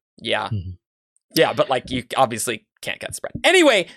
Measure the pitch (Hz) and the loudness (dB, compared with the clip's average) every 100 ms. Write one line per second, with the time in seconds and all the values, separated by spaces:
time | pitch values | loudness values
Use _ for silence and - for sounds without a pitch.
0 | _ _ 113 107 101 107 87 90 _ _ | _ _ -4 -4 -4 -6 -8 -14 _ _
1 | _ _ _ 160 139 113 147 127 - 123 | _ _ _ 0 2 0 -2 -2 -4 -8
2 | - 123 127 113 - 98 _ _ - - | -4 0 0 0 -6 -8 _ _ -12 -10
3 | - - - - 294 370 302 208 165 | -12 -12 -12 -2 2 6 6 4 0